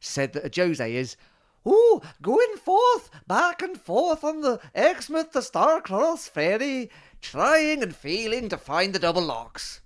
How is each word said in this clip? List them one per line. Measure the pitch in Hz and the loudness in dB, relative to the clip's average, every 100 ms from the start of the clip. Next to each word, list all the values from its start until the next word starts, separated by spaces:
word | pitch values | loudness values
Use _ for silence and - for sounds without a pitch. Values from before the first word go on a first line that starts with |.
said | - - 139 | -10 -4 -4
that | 139 147 | -4 -8
a | - | -2
Jose | 180 151 117 | 0 0 -4
is, | 120 127 - _ _ _ _ - | -4 -6 -10 _ _ _ _ 2
Ooh, | 392 466 427 - - | 6 6 6 0 -14
going | - 254 480 415 | -2 2 2 0
forth, | - 370 494 480 - - - | 0 2 4 2 -2 -20 -4
back | 196 339 349 | 0 0 0
and | 370 370 | -8 -10
forth | - 180 339 311 | -4 0 0 0
on | 294 311 | -2 -4
the | 294 240 - | -2 -4 -6
Exmouth | - 254 359 - 320 320 | 2 2 2 -4 -4 -4
to | - | -4
Starcross | 240 - 214 330 - 190 294 330 - | -4 0 2 2 0 -2 0 -2 -8
ferry, | - 151 208 277 269 247 - - - | -4 0 0 -2 -4 -8 -14 -20 -20
trying | - 135 196 311 302 302 | -16 -2 2 4 2 -2
and | 226 160 | -4 -8
failing | 139 175 226 226 233 | -8 -6 -4 -4 -4
to | 175 | -8
find | - 147 190 | -6 -2 -2
the | 190 | 0
double | 170 170 | -2 0
locks. | 170 120 117 - - - | -2 -4 -10 -14 -14 -16